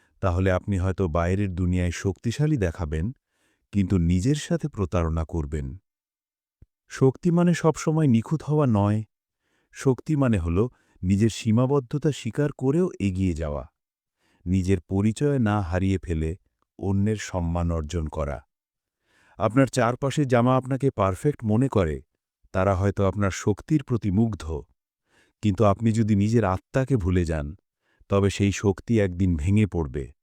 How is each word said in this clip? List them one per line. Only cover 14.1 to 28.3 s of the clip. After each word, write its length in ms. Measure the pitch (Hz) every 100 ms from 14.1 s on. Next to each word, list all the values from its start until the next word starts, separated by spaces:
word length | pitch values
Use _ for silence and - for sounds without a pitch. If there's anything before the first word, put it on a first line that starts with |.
| _ _ _ 87
নিজের 320 | 95 90 95 -
পরিচয় 520 | 95 107 107 147 139
না 220 | 107 104
হারিয়ে 360 | 90 90 95 95
ফেলে 380 | - 80 78 95 _ _ _ -
অন্যের 380 | 95 98 104 107
সম্মান 560 | - 90 85 87 85
অর্জন 360 | 82 76 87 78
করা। 340 | 78 71 64 - _ _ _ _ _ _ _ _ -
আপনার 300 | 104 123 131
চারপাশে 580 | - 117 123 139 151 135
যারা 320 | 120 123 131
আপনাকে 320 | 127 135 135
পারফেক্ট 540 | - 95 92 147 -
মনে 240 | 107 110 135
করে, 340 | 107 82 67 - _ _ _ _
তারা 240 | 95 95 92
হয়তো 300 | 98 101 98
আপনার 260 | 95 101
শক্তির 520 | - - 101 - 156
প্রতি 280 | - 120 107
মুগ্ধ, 500 | 92 117 98 78 76 - _ _ _ _ _ _ _
কিন্তু 220 | 107 90
আপনি 280 | 104 95 113
যদি 240 | 110 107 101
নিজের 300 | 104 120 98
আত্মাকে 520 | 92 - 135 131 131
ভুলে 280 | 90 90 82
যান, 300 | 78 73 85 _ _ _ _ -
তবে 200 | 101
সেই 220 | 98